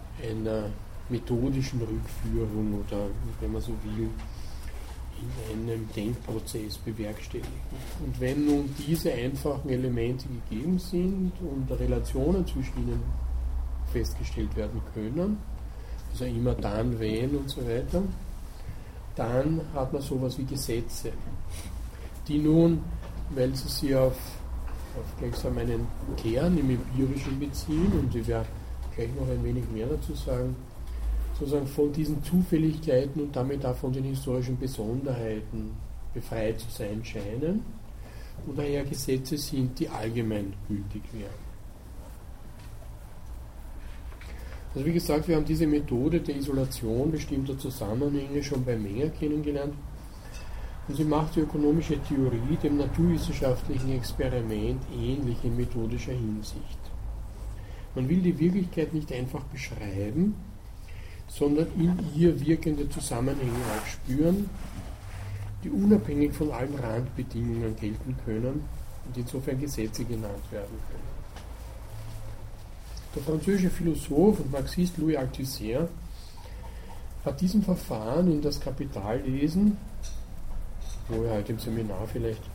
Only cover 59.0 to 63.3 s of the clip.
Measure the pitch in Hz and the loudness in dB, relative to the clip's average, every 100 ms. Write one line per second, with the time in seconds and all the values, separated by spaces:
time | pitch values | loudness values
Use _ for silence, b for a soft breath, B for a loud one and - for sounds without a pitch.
59 | 147 127 127 147 127 135 - 113 104 95 | -2 -2 -4 -4 -6 -8 -8 -6 -4 -2
60 | 104 131 196 208 - - - B B B | 0 2 2 2 -6 -12 -12 B B B
61 | B B - - 147 147 170 - 170 180 | B B -10 0 4 4 4 4 4 4
62 | 160 147 175 143 139 160 160 147 143 - | 0 6 6 6 4 4 4 2 0 -2
63 | - 120 127 | -2 0 2